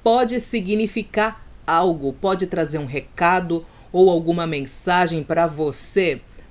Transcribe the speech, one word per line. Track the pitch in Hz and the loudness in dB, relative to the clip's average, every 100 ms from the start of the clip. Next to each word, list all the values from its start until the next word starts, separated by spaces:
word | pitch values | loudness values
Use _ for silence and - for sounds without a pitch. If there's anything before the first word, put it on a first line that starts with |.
pode | 233 240 240 240 | 4 2 2 -2
significar | - 233 185 214 214 226 214 214 220 214 - - - | -2 -4 0 -2 0 -4 -4 -2 -2 -4 -20 -12 0
algo, | 165 180 160 139 | 2 2 0 -4
pode | 127 196 190 185 | -2 -2 0 -2
trazer | 170 151 156 | -2 -2 -4
um | |
recado | 139 139 - - 170 185 170 170 - - - | -6 -8 -10 0 2 2 0 -6 -6 -20 -4
ou | 180 185 | 4 6
alguma | 170 165 170 165 | 6 0 -2 -2
mensagem | 151 135 - 185 175 175 165 | -4 -6 -4 0 2 2 -2
pra | 143 160 | -2 0
você? | 170 147 151 - - 196 180 127 - - - | 0 0 -2 0 0 2 0 -2 -10 -20 -18